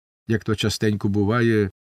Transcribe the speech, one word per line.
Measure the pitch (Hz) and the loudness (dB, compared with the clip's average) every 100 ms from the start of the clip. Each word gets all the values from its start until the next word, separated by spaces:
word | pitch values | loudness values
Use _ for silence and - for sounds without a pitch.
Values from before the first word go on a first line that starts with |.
| _ _ - | _ _ -4
як | 113 | -2
то | - 107 | -2 -2
частенько | 107 - 110 104 104 | -2 0 -2 0 0
буває, | 101 101 120 117 110 98 - | 0 0 2 2 2 0 -6